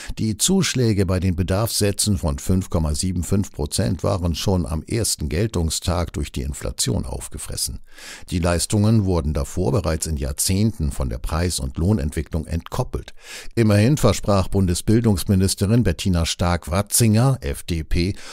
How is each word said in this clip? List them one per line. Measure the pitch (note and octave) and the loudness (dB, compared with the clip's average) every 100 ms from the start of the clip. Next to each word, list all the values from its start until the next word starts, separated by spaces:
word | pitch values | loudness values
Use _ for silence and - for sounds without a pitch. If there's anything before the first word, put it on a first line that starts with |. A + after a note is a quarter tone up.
| - - | -10 -4
Die | A2 G#2+ | -2 0
Zuschläge | - F#3+ D#3 C3 A#2 G2 F2+ | 2 2 2 2 2 2 2
bei | F#2 | 2
den | F#2+ E2+ | 2 0
Bedarfssätzen | F2 F#2 A2+ - G2+ G2 G#2+ F#2 | 0 0 0 0 0 0 0 0
von | D#2+ C#2+ | 0 -2
fünf | - F#2+ F2 | 0 0 0
Komma | F2 D#2 D2 | -2 0 0
sieben | F#2 F#2 | -2 -2
fünf | D#2+ - - | 0 0 0
Prozent | - D2+ - A2 F2 | -4 -4 -2 -2 0
waren | G2 F#2+ F2 | -2 0 -2
schon | D#2 - F#2 E2 | 0 0 0 0
am | D#2 | -4
ersten | - A#2 G2+ - D2+ | -4 -2 -2 -2 -4
Geltungstag | D#2 A2+ F2+ D#2+ - - E2+ E2+ | -2 -2 -2 -2 -2 -2 -2 -2
durch | - D2 | -4 -6
die | C#2+ | -6
Inflation | C2 C#2 G#1+ - - A#2 - | -6 -6 -8 -4 -2 -2 -4
aufgefressen. | - - - - - - - - - - - - | -8 -10 -12 -10 -6 -6 -8 -14 -20 -18 -18 -6
Die | F#2 | -2
Leistungen | F2 E2+ - G#2+ G#2 A2+ | 0 0 2 2 4 4
wurden | F#2+ E2+ D2 | 2 0 0
davor | D2+ C#2+ F#2 F2+ | -2 -4 -2 0
bereits | G#2 E2+ D#2+ E2 | 0 0 -2 -2
in | D2 | -4
Jahrzehnten | C#2 C#2+ - G2 A2 - D2 | -4 -4 0 2 2 0 -2
von | - C2 | -2 -4
der | A#1 | -4
Preis- | - D#2+ F2 - | -4 -2 -2 -2
und | C2 - | -4 -2
Lohnentwicklung | F2 G#2+ D2 D#2+ D2 D#2+ - | 2 2 0 -4 -4 -6 -4
entkoppelt. | E2 - - B2+ - - - - - - | -6 -4 -4 -4 -6 -10 -18 -18 -14 -6
Immerhin | - A2 G#2 A2+ D3+ | 2 4 6 6 4
versprach | A2 F#2 - G2+ F#2 | 4 2 2 2 2
Bundesbildungsministerin | G2 F#2 F2 - A2+ A#2 G2+ - F#2+ F#2+ - G2 A#2 | 2 2 0 2 4 4 2 2 2 2 2 2 4
Bettina | G2 E2 G2 F2 E2+ | 2 0 0 2 0
Stark-Watzinger, | - F2 F2 - F2+ - - F#2+ G#2+ C3+ B2+ | 0 0 0 0 -2 0 2 4 6 4 2
F | C#2 C#2 | -2 -6
D | - D#2+ | -4 -4
P, | D2 F2 F2 - - | 0 2 2 -2 -10